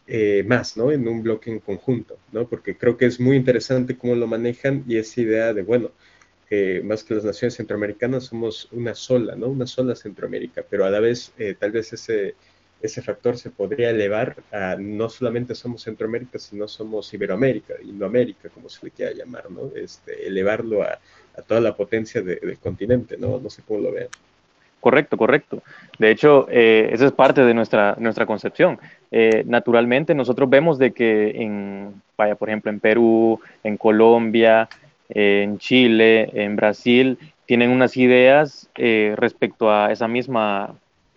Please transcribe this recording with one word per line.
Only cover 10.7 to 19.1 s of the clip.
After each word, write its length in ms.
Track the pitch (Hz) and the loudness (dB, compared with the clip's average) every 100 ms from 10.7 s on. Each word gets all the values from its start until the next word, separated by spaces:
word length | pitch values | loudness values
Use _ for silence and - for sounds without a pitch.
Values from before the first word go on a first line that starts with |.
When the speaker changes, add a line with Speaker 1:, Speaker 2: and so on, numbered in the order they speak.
| 101 | -2
Speaker 1:
a 60 | 95 | 0
la 100 | 104 | 0
vez, 320 | 113 120 - - | 0 -2 -8 -10
eh, 160 | 107 92 | -10 -6
tal 120 | 104 | -6
vez 220 | 113 110 | -4 -8
ese, 420 | 113 - 110 95 - _ _ _ _ | -12 -6 -4 -4 -10 _ _ _ _
ese 180 | 107 - | -10 -10
factor 380 | - 101 123 123 | -10 -6 -4 -4
se 120 | 113 | -8
podría 400 | - 98 107 117 | -8 -6 -2 -2
elevar 460 | 113 101 107 147 - - | 0 -2 -2 -6 -8 -14
a 240 | 104 95 90 | -8 -6 -6
no 320 | 101 107 113 | -8 -6 -8
solamente 460 | - 123 120 123 | -6 -6 -6 -8
somos 280 | 113 120 117 | -10 -12 -12
Centroamérica, 560 | 113 110 110 117 123 107 | -12 -10 -8 -8 -10 -16
sino 280 | - 104 110 | -14 -12 -12
somos 480 | - 110 107 - | -12 -10 -10 -10
Iberoamérica, 600 | 101 98 95 131 - - - | -8 -6 -2 -2 -2 -8 -16
Indoamérica, 640 | - 101 98 123 113 - 85 | -14 -10 -4 -2 -2 -4 -20
como 200 | - - | -20 -20
se 160 | - | -20
le 60 | - | -20
quiera 220 | - 98 | -10 -10